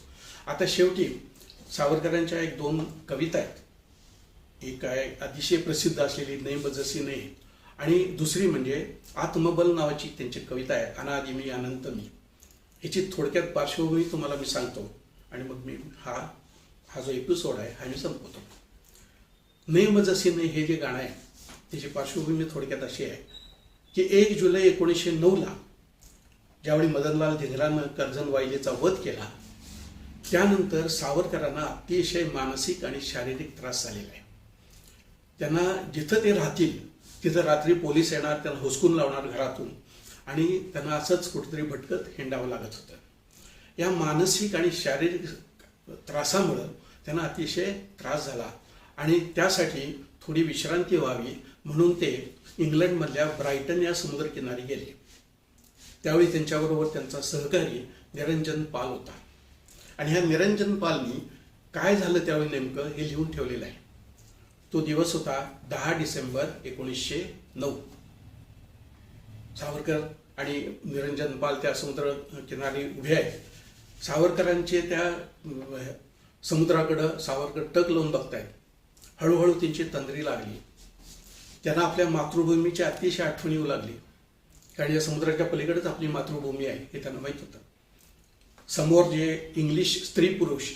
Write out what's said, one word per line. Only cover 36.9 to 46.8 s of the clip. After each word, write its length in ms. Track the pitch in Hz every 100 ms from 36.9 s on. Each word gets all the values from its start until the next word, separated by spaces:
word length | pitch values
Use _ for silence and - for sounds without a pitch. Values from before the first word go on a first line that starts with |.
| - - -
तिथं 160 | 175 156
रात्री 340 | 151 151 151
पोलीस 380 | 175 156 147 160
येणार, 240 | 151 147 151
त्यांना 240 | 151 139
हुसकून 340 | 131 - 175
लावणार 320 | 165 139 139 127
घरातून 420 | 120 131 - - - - - - - -
आणि 460 | 147 170 185 -
त्यांना 200 | 151 143
असंच 400 | 151 - 180 -
कुठेतरी 300 | 147 - 156
भटकत 460 | 151 135 - 180 - -
हिंडावं 300 | 131 131 123
लागत 160 | 117
होतं. 300 | 107 - - - - _ _ - - - - -
या 120 | 175
मानसिक 640 | 180 156 151 185 - 208
आणि 140 | 175 175
शारीरिक 520 | - 143 139 170 180 160 - - _ - _ -
त्रासामुळं 800 | 110 - 147 143 190 175 127 123 -